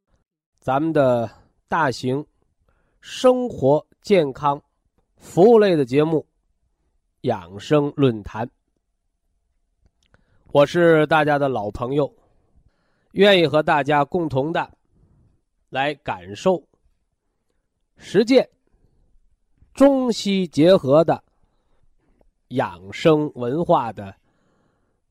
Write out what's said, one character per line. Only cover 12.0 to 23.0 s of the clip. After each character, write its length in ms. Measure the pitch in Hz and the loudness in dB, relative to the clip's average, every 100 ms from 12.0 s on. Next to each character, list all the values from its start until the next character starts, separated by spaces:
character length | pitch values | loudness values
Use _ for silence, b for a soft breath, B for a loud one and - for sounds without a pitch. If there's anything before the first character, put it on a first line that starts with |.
| 135 - _ _ _ _ _ _ _ _ _ | -4 -8 _ _ _ _ _ _ _ _ _
愿 280 | - 202 190 | 0 4 4
意 60 | 156 | 2
和 160 | 151 | 0
大 200 | 156 151 | 0 -2
家 220 | 139 147 | 0 -2
共 240 | 139 185 160 | -2 -4 -4
同 240 | 131 147 | -4 -4
的 160 | 170 135 _ _ _ _ _ _ _ _ _ _ | -6 -8 _ _ _ _ _ _ _ _ _ _
来 240 | 131 143 143 | -6 -6 -6
感 380 | - 98 90 | -10 -12 -14
受、 280 | 104 185 175 - _ _ _ _ _ _ _ _ _ _ _ _ _ | -4 -2 -2 -6 _ _ _ _ _ _ _ _ _ _ _ _ _
实 280 | - 185 | -2 0
践 240 | 226 254 - _ _ _ _ _ _ _ _ _ _ _ _ | 2 2 0 _ _ _ _ _ _ _ _ _ _ _ _
中 360 | - 277 269 254 | 2 2 4 -2
西 360 | 208 202 190 175 | -4 -4 -2 -2
结 280 | - 165 | 2 4
合 300 | 190 127 147 | 4 4 2
的 180 | 160 131 _ _ _ _ _ _ _ _ _ _ _ _ _ | 2 -2 _ _ _ _ _ _ _ _ _ _ _ _ _
养 440 | 127 113 87 95 | -6 -6 -10 -18
生 380 | - | -2